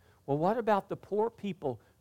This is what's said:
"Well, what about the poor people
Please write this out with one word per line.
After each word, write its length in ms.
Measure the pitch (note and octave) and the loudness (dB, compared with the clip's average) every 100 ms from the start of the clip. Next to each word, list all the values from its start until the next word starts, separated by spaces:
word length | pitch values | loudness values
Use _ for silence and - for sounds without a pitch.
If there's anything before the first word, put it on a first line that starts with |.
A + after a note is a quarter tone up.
| _ _ - | _ _ -4
"Well, 120 | D3 | 0
what 200 | F3 A#3+ | 2 0
about 320 | A3 G3 - | 2 0 0
the 80 | D#3+ | -10
poor 320 | - G#3 A3+ | -4 -2 -2
people 500 | - G3+ F3 C#3+ A2 - _ | -4 -8 -6 -6 -6 -10 _